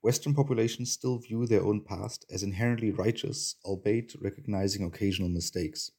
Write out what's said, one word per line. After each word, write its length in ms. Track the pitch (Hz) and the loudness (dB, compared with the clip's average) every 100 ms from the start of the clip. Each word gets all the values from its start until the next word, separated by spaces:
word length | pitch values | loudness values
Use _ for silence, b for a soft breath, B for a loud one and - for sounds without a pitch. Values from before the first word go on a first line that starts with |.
Western 320 | 110 131 - | 2 2 2
populations 580 | 147 139 120 113 - 123 | 2 4 4 2 0 -4
still 260 | - 127 123 | -2 -2 -2
view 280 | 113 113 120 | -2 -2 4
their 180 | 107 | 4
own 160 | 95 104 | 4 0
past 460 | - 95 95 - - | -2 -6 -6 -8 -10
as 120 | 92 | -6
inherently 480 | 98 95 117 117 110 | -4 0 0 2 0
righteous, 680 | 95 98 117 - - - - | 2 2 0 -2 -4 -6 -8
albeit 500 | - 95 104 113 117 - | -6 -2 2 0 0 -6
recognizing 640 | 101 - - 98 98 98 | -6 -6 -4 0 0 0
occasional 460 | 92 - 101 90 90 | -4 0 0 2 0
mistakes. 600 | 87 85 90 80 - - | 0 -2 -2 -4 -4 -10